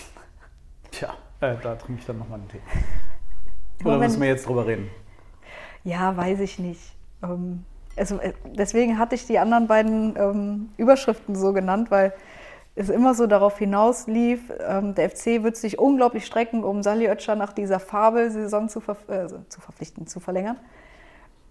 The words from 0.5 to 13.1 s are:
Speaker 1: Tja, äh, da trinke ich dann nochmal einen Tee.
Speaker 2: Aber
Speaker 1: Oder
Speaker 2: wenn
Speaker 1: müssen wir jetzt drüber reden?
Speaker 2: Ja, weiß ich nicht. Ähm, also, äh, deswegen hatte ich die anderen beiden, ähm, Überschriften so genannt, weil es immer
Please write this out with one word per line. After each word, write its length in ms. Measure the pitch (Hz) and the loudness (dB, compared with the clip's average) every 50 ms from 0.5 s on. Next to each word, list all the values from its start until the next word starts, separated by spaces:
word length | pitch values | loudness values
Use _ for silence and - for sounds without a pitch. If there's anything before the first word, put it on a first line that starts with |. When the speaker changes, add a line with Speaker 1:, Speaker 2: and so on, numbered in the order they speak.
| - - - - - - - - | -20 -20 -20 -20 -20 -20 -20 -18
Speaker 1:
Tja, 220 | - - - - - - - - - - | -14 -12 -12 -12 -12 -14 -18 -20 -10 -6
äh, 160 | - 135 120 117 - | -4 -4 -4 -4 -6
da 120 | 120 117 | -8 -10
trinke 260 | 113 - - 123 113 | -10 -10 -12 -12 -12
ich 40 | - | -10
dann 120 | - 120 110 | -10 -10 -10
nochmal 200 | 113 110 113 107 | -10 -12 -12 -12
einen 100 | 101 95 | -14 -14
Tee. 100 | 98 101 - - - - - - - - - - - - - - - - - - - - - - - - | -16 -18 -10 -4 -2 0 4 6 6 8 8 8 6 4 4 2 4 6 6 6 6 4 4 2 0 0
Speaker 2:
Aber 120 | - 170 | 2 2
Speaker 1:
Oder 80 | 147 143 | 4 4
Speaker 2:
wenn 60 | 240 - | 4 2
Speaker 1:
müssen 120 | 226 143 | 2 2
wir 60 | 143 135 | 2 2
jetzt 180 | 131 131 - - | 2 0 0 -2
drüber 200 | 127 120 117 110 | -2 0 0 0
reden? 220 | 113 98 98 101 98 - - - - - - - - - - - - - - - - - - | -2 -2 -4 -8 -12 -16 -18 -20 -20 -20 -20 -20 -20 -20 -20 -20 -20 -18 -18 -20 -20 -12 -8
Speaker 2:
Ja, 320 | 185 170 175 185 185 190 180 | -6 -4 -2 -2 -2 0 0
weiß 240 | 175 185 190 196 | -2 -2 0 -2
ich 180 | 196 190 - - | -2 -4 -4 -6
nicht. 340 | 180 175 170 - - - - - - - - - - | -8 -8 -8 -10 -14 -20 -20 -20 -20 -20 -16 -12 -10
Ähm, 400 | 175 180 175 180 180 180 175 175 - - - - - - | -8 -6 -6 -6 -6 -8 -10 -12 -14 -18 -20 -18 -14 -8
also, 220 | - 196 180 196 196 | -6 -4 -4 -4 -4
äh, 140 | - 190 - - - - - | -6 -6 -8 -8 -14 -10 -4
deswegen 440 | - 202 190 - 226 247 233 226 214 | -4 -4 0 2 2 2 2 2 0
hatte 160 | 226 233 254 | 0 -2 -2
ich 100 | 240 - - | -4 -4 0
die 120 | 226 196 | 0 2
anderen 280 | 175 220 233 233 233 220 | 2 4 4 2 4 4
beiden, 480 | 220 220 220 220 220 220 220 220 208 - | 4 4 4 2 0 0 -2 -2 -2 0
ähm, 520 | 202 196 202 208 202 202 208 208 208 233 - | 0 0 0 -2 -4 -4 -6 -6 -8 -10 -6
Überschriften 600 | - 226 233 269 262 - - 214 214 - - 202 | -2 4 4 4 4 4 0 -4 -4 -6 -6 -4
so 180 | 190 190 190 196 | 0 0 0 2
genannt, 360 | 196 185 185 185 208 233 233 | 0 0 0 0 0 0 2
weil 240 | 202 196 196 196 190 - - - - - - - - - - _ _ | 2 4 4 2 0 -4 -14 -20 -20 -20 -20 -20 -20 -20 -20 _ _
es 140 | - 202 190 | -6 -4 -2
immer 260 | 196 214 240 262 | 0 2 4 4